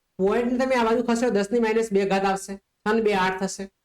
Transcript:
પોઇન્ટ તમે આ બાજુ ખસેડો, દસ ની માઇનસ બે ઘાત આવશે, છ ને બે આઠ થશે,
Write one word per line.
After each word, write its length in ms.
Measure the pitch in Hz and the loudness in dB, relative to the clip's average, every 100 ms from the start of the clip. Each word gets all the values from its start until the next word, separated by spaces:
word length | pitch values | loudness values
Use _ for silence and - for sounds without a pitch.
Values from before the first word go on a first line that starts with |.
| _ - | _ -2
પોઇન્ટ 340 | 190 226 240 | 0 0 0
તમે 220 | 247 262 | 0 0
આ 100 | 254 | 2
બાજુ 180 | 226 240 | 2 0
ખસેડો, 280 | 240 233 247 | 0 0 0
દસ 160 | 202 196 | 0 0
ની 100 | 240 | 0
માઇનસ 280 | 220 220 226 | 2 0 0
બે 120 | 196 196 | 0 0
ઘાત 180 | 196 | 0
આવશે, 280 | 196 190 - 196 _ _ | 0 -2 -6 -14 _ _
છ 120 | 208 | -2
ને 140 | 226 | 2
બે 100 | 208 | 2
આઠ 260 | 202 185 190 | 2 0 -2
થશે, 240 | 190 - 196 _ | -6 -6 -12 _